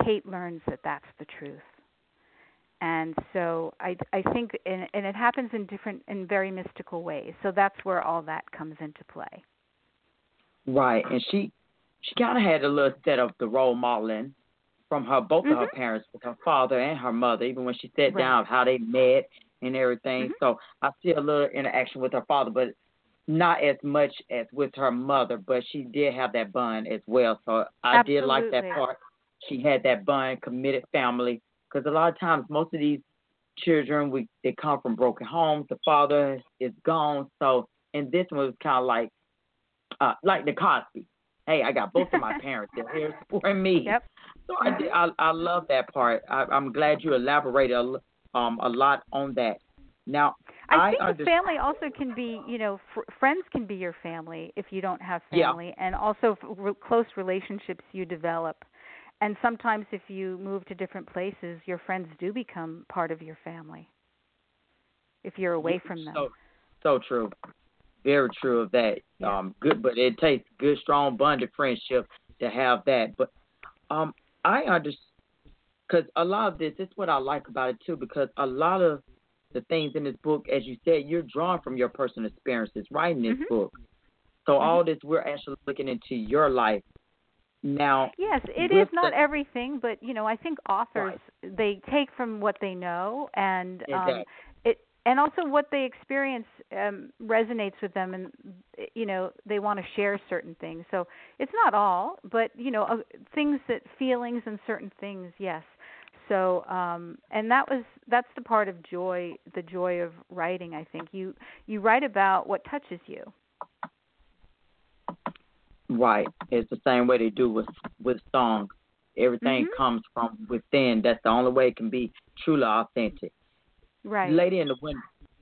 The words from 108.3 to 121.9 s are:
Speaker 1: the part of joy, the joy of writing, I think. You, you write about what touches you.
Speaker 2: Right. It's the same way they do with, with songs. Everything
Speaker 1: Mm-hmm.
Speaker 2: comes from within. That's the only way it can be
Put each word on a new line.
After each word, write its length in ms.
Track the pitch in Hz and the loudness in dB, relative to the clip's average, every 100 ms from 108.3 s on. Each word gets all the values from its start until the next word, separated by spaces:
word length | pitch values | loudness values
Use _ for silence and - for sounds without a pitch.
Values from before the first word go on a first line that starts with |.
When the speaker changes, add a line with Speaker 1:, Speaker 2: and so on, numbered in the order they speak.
| - | -10
Speaker 1:
the 60 | |
part 280 | 233 226 202 | 2 2 2
of 120 | 175 | -4
joy, 520 | - 175 185 180 175 - - | -10 -6 -4 -4 -6 -12 -12
the 80 | 180 | -12
joy 400 | 165 180 180 175 | -10 -4 -2 -2
of 120 | 170 165 - | -4 -8 -16
writing, 440 | 180 170 185 170 | -6 -4 -4 -8
I 100 | 156 160 | -12 -12
think. 240 | 160 165 | -14 -12
You, 240 | 190 190 - - - - | -10 -10 -12 -20 -20 -10
you 140 | 214 | 0
write 220 | 214 240 | 4 4
about 440 | 285 202 196 190 - | 4 2 4 2 0
what 160 | 190 | -6
touches 380 | - 285 - 175 - | -6 -10 -10 -16 -14
you. 260 | - - _ _ _ - _ - _ _ _ _ _ _ _ _ _ _ _ - 175 - - _ _ _ _ - | -16 -16 _ _ _ -20 _ -16 _ _ _ _ _ _ _ _ _ _ _ -14 -10 -12 -12 _ _ _ _ -4
Speaker 2:
Right. 380 | - 233 104 - - - | 4 6 4 2 -6 -2
It's 180 | 120 113 | -2 -2
the 100 | 113 139 | -2 2
same 220 | 123 123 | 4 6
way 100 | 127 | 4
they 120 | 113 | 2
do 200 | 101 123 | 2 2
with, 160 | 110 110 - - - | 2 -4 -10 -16 -6
with 160 | 117 117 - | -4 -4 0
songs. 380 | 131 120 110 101 - _ _ _ - | 2 2 2 -2 -12 _ _ _ 2
Everything 480 | 123 120 120 131 359 | 2 2 0 2 0
Speaker 1:
Mm-hmm. 100 | 427 | 0
Speaker 2:
comes 260 | 131 113 - | 0 0 -4
from 240 | - 117 110 110 | -4 -4 -4 -8
within. 520 | 120 - 143 131 113 | -8 0 2 4 4
That's 160 | 117 110 | 2 2
the 60 | 113 | 4
only 220 | 117 127 | 4 4
way 160 | 127 127 | 4 4
it 80 | 117 | 2
can 140 | |
be 240 | 113 | -4